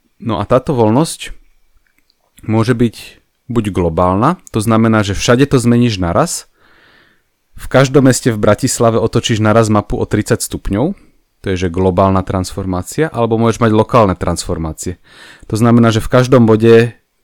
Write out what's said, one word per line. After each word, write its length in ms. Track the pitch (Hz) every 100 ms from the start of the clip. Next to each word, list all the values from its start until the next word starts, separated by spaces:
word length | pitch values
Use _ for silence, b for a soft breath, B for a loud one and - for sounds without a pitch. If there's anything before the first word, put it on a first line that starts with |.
| _ _
No 220 | 110 104
a 40 | 101
táto 260 | 127 -
voľnosť 640 | 127 107 120 165 - - - _ _ _ _ _ _ _ _ _ _
môže 320 | - 110 110
byť 220 | 117 120 - - - _ _ -
buď 200 | 117 104
globálna, 680 | 92 85 80 90 95 135 185 -
to 80 | 113
znamená, 460 | 110 113 113 110
že 100 | 101
všade 300 | 95 - 123 139
to 140 | 135
zmeníš 380 | 117 120 120 98
naraz, 500 | 87 95 170 - - b b b b b b b b _ _
v 140 | - -
každom 400 | 131 135 143 127
meste 240 | 120 131
v 80 | 104
Bratislave 580 | 104 104 131 - 117 113
otočíš 400 | 113 117 - 110
naraz 300 | 107 110 107
mapu 260 | 107 -
o 140 | 123 -
tridsať 340 | 107 - 113
stupňov, 540 | - - - 101 156 196 b b _ _
to 40 | 98
je, 120 | 90
že 100 | 90
globálna 520 | 87 95 90 98 95
transformácia, 840 | 92 95 92 - 95 90 - - 156
alebo 280 | 117 113 113
môžeš 240 | 117 110
mať 120 | 117
lokálne 440 | 107 107 127 101 87
transformácie. 840 | 87 85 - 82 80 78 92 - B B B B -
To 80 |
znamená, 360 | 107 117 117 113
že 100 | 107
v 120 | -
každom 340 | 127 123 131 110
bode 480 | 110 113 113 117 - _ _